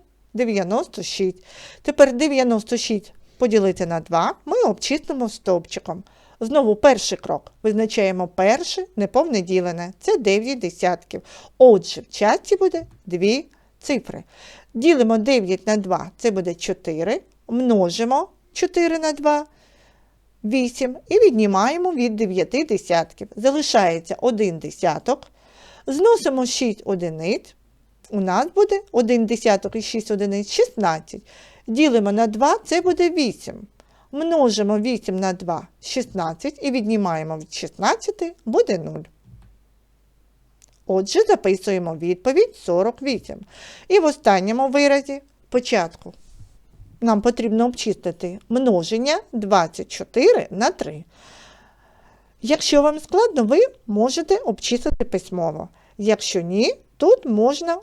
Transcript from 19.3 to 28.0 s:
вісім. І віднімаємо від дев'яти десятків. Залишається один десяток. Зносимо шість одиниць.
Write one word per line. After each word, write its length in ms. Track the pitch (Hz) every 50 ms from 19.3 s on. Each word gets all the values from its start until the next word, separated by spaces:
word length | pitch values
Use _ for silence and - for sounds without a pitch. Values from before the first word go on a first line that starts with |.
| 294 294 302 - _ _ _ _ _ _ _ _ _ _ _ _ _ _ _ _ _ _ -
вісім. 540 | 208 233 262 247 240 - - 269 254 254 - - -
І 100 | 330 440
віднімаємо 720 | 480 381 247 214 214 202 196 190 208 254 311 349 359 370
від 240 | 339 254 240 240 214
дев'яти 500 | 208 226 185 185 185 165 - - 277 320
десятків. 600 | - 214 185 - - - 165 214 - - - 202 - -
Залишається 800 | 214 214 269 277 311 294 - - 226 196 170 165 165 170 - - -
один 380 | - 247 233 208 220 185 165 156
десяток. 680 | 147 151 - - - 170 151 156 - - 269 285 - _ _ _ _ _ _ - - - - - - -
Зносимо 580 | 269 294 381 453 466 - - 285 269 262 254
шість 360 | 247 - - 262 233 202 - -
одиниць. 720 | - 196 180 175 165 160 156 160 180 240 370 - - _ _ _ _ _ _ _ _ _ _